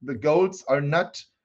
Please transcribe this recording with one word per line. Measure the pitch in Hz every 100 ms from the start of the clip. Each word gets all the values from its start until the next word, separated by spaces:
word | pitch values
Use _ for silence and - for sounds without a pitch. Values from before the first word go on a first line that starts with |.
the | 127 120
goals | 147 160 190 185 -
are | 143
not | 143 165 185 - - _